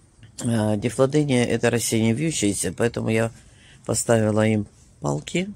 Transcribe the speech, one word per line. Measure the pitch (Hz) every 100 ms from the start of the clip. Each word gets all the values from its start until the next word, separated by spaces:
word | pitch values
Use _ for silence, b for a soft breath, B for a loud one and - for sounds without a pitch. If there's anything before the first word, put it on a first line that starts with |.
| _ _ - -
А, | 123 117 107 104
дифлодения — | 117 - 135 151 147 123 120
это | 117 120
растение | 117 - 113 113
вьющееся, | 113 160 151 104 98 95 -
поэтому | 117 113 117
я | 110 113 B B B B B -
поставила | 113 - 113 107 107 107
им | 107 101 _ - _
палки, | 143 143 147 170 196